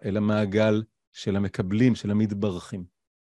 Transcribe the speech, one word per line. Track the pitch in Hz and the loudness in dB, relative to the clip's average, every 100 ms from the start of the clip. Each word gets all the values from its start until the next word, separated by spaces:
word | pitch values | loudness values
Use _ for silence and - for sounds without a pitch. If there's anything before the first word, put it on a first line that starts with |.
| 101 | -4
אל | 104 | 0
המעגל | 104 107 104 104 110 107 107 _ _ | 0 2 2 2 2 2 -2 _ _
של | - 110 98 | -8 -2 -2
המקבלים, | 98 - 92 104 127 107 | -2 -4 -2 2 4 2
של | 101 | 0
המתברכים. | 104 107 101 104 87 - 101 90 _ _ _ _ | 0 0 0 -2 -4 -8 -14 -14 _ _ _ _